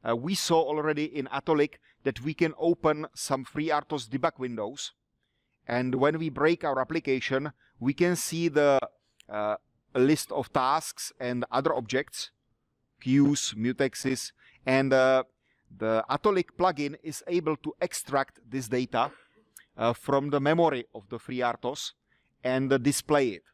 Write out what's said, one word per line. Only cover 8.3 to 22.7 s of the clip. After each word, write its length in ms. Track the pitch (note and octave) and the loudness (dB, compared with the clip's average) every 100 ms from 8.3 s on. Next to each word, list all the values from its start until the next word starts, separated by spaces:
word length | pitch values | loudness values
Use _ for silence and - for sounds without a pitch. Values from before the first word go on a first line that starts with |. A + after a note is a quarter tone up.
| E3 E3+ | 0 2
the, 300 | D3 C#3+ C3+ - _ _ _ - | 4 6 4 2 _ _ _ -10
uh, 260 | G#2+ G#2+ G#2+ _ _ _ C3 | -4 -4 -4 _ _ _ 2
list 360 | C3 D3+ - | 4 4 0
of 200 | - B2+ | -6 -2
tasks 600 | C#3+ B2+ D3+ - - - _ | 0 2 0 -2 -12 -14 _
and 260 | B2 B2 A#2 | -6 -4 -2
other 240 | A#2+ C#3+ | -2 0
objects, 580 | C3+ A2+ C3 D3+ - - _ _ _ _ _ _ _ | -2 -2 -4 -4 -12 -14 _ _ _ _ _ _ _
queues, 540 | B2+ C3+ C#3+ C#3+ - G#2+ | 2 4 4 2 -4 -4
mutexes, 760 | A#2 C3 C3+ - C3+ C3 - _ _ _ - | -4 0 -2 -2 -4 -4 -6 _ _ _ -2
and, 260 | C3 C3+ | 0 4
uh, 320 | C3 C3 C3 B2+ _ _ _ _ - | 4 4 4 0 _ _ _ _ -6
the 260 | A2 A2 A2 | -2 -2 -2
Atolik 400 | C#3 G#3+ F#3+ E3+ - | 0 2 2 -2 0
plugin 380 | F3+ D3 C#3+ D3+ | 0 0 -6 -6
is 200 | D#3 D3 - | -12 -12 -2
able 280 | F3 D#3 C#3+ | -2 -2 -4
to 160 | D#3 - | -6 -6
extract 580 | F3+ - - C#3 C3+ _ A#2 | -6 -6 -2 -2 -2 _ -10
this 180 | C3 A#2 | -10 -4
data, 440 | B2+ B2+ A#2+ C3 - _ _ _ - _ - | -4 -2 -2 -2 -4 _ _ _ -20 _ -2
uh, 160 | A#2 | -2
from 360 | A#2+ - C#3 C#3+ | -2 0 0 2
the 120 | C#3+ | 0
memory 440 | C#3+ E3 E3 C#3 - | 2 4 4 2 -8
of 140 | A2 G#2 | -16 -12
the 80 | A#2 | -14
FreeRTOS 760 | - B2+ B2 A#2 A#2+ C#3+ - _ _ _ _ _ | -8 -2 -2 -2 -6 -6 -10 _ _ _ _ _
and, 280 | B2+ C3 C3+ | -2 -2 2